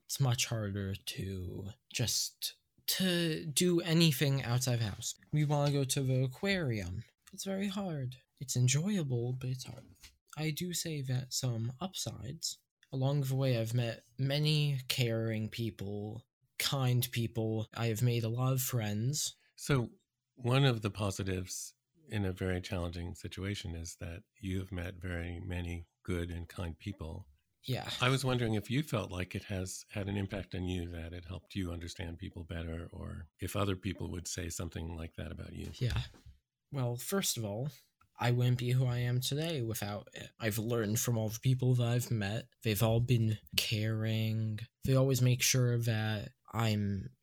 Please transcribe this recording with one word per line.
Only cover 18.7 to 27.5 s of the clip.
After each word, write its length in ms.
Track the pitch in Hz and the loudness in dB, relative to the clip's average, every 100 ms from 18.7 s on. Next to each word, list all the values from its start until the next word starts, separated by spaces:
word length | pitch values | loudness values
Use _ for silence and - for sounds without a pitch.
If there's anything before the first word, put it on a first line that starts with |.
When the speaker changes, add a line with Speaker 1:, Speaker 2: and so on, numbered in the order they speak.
| 123 107 104 120 - - - _ - | 0 0 0 0 0 -4 -6 _ -8
Speaker 2:
So 340 | - 139 113 - _ _ _ - | 2 2 2 -6 _ _ _ -4
one 280 | 120 131 | 2 6
of 180 | 139 113 | 6 4
the 80 | 104 | 0
positives 840 | - 101 95 95 92 92 - - - _ _ - | 0 -2 0 -2 -2 -4 -8 -10 -14 _ _ -6
in 160 | 107 | -2
a 80 | 95 | -2
very 280 | 92 92 92 | 0 0 0
challenging 540 | 90 92 85 85 87 | -2 -2 -2 -4 -6
situation 600 | 90 92 - 95 101 87 | -8 -10 -6 -4 -4 -6
is 220 | 82 85 - | -8 -10 -10
that 220 | 90 85 - _ | -10 -10 -14 _
you 180 | 95 95 | -4 -4
have 100 | 92 | -4
met 220 | 90 87 90 | -6 -6 -8
very 400 | 92 87 85 87 | -6 -4 -4 -6
many 420 | 92 87 87 87 87 _ | -6 -4 -4 -6 -10 _
good 260 | - 87 87 | -4 -4 -4
and 180 | 85 85 | -6 -10
kind 300 | - 85 80 | -8 -8 -8
people. 480 | 101 - 80 87 - _ _ | -10 -8 -10 -10 -14 _ _